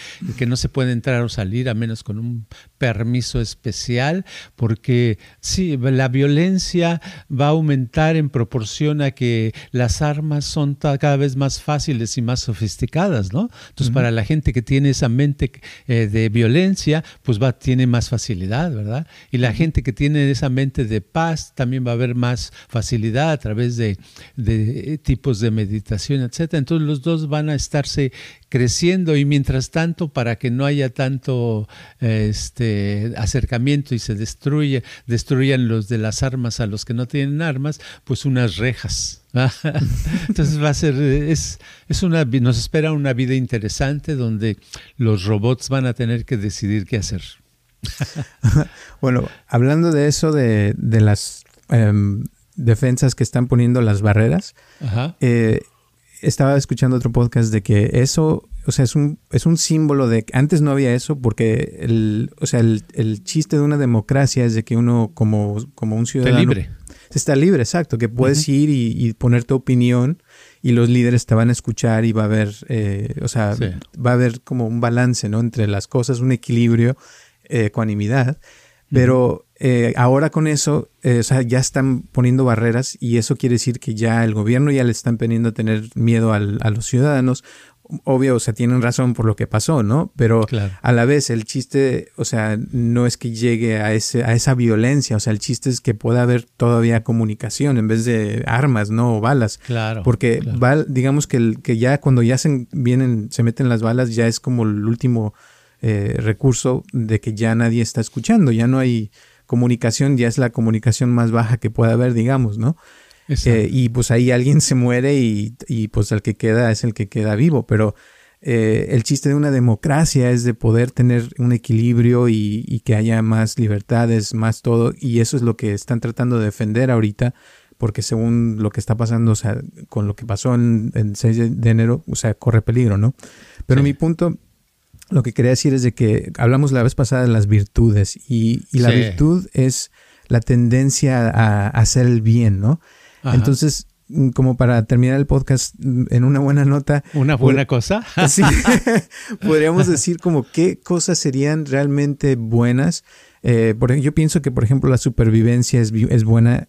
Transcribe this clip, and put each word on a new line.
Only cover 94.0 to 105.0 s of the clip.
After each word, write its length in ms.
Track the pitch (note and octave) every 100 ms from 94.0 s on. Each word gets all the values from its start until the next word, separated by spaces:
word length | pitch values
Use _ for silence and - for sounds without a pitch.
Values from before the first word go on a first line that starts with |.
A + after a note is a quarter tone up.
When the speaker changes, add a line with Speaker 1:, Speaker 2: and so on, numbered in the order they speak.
| - A#2+
Speaker 2:
a 80 | A#2
esa 200 | A#2 C#3
violencia, 640 | B2+ A#2 A2 A#2 C#3+ B2+ G#2+
o 40 |
sea, 120 | A2+
el 60 | G#2+
chiste 320 | - A#2+ C#3
es 100 | B2
que 140 | -
pueda 280 | G#2+ A2+ A#2+
haber 200 | B2 B2
todavía 580 | - _ A#2+ A#2+ A#2 A#2
comunicación 760 | A2 A2+ A2 G#2+ A2 - C#3+ B2+
en 100 | A2
vez 160 | A2+
de 380 | A2+ A2+ G#2 A2 C3
armas, 440 | A#2 C#3+ A#2 G#2
¿no? 260 | A2+ A#2+ A2
O 20 |
balas. 380 | A2 C#3 A2 - -
Speaker 1:
Claro, 360 | A#2 A2 A2
Speaker 2:
Porque 360 | F#2+ A#2 B2 A#2
Speaker 1:
claro. 180 | - G#2
Speaker 2:
bal-, 280 | B2 D3 D3
digamos 380 | B2+ C3 C#3+ C#3+
que 100 | B2+
el, 220 | A#2 A2
que 160 | - A2+
ya 220 | B2 C#3+
cuando 220 | D3 B2+
ya 160 | A#2 C3
se 280 | D#3+ C#3 A#2+
vienen, 560 | - A#2+ B2 C3 A#2 G#2
se 120 | -
meten 260 | A#2 A2+ C3
las 140 | A#2
balas, 320 | A2+ A#2+ B2+
ya 120 | A2+ A#2
es 140 | A2
como 220 | - B2
el 200 | A2 G#2 G#2
último, 480 | A#2